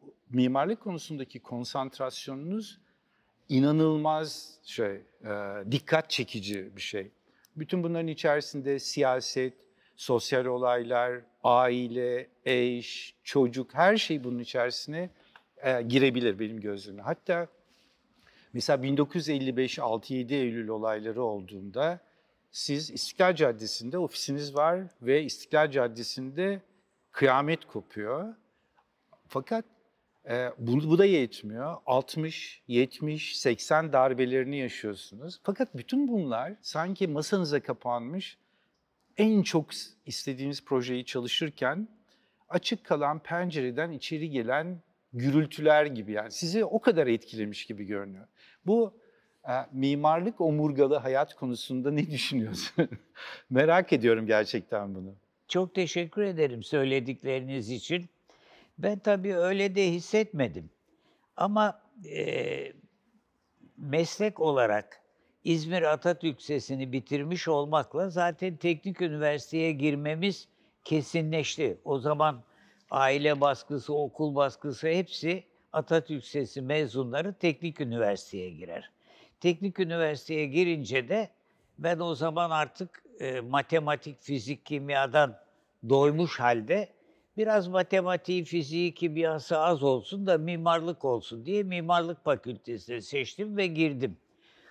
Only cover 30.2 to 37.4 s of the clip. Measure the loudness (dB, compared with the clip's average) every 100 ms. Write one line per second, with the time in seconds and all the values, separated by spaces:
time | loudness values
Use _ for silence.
30.2 | -4 -2 -2 -4 0 2 6 6 8 6
31.2 | 2 -2 -10 -8 -8 -6 2 2 2 -4
32.2 | -6 -8 -12 -14 0 2 2 0 -4 -4
33.2 | -6 -2 0 0 2 2 4 4 4 4
34.2 | 2 2 0 -2 -4 -6 -8 -8 -12 -16
35.2 | -16 -8 -6 -2 -4 -6 -4 -2 0 0
36.2 | -2 -2 -4 -8 -8 -4 -4 -2 -2 -2
37.2 | 0 0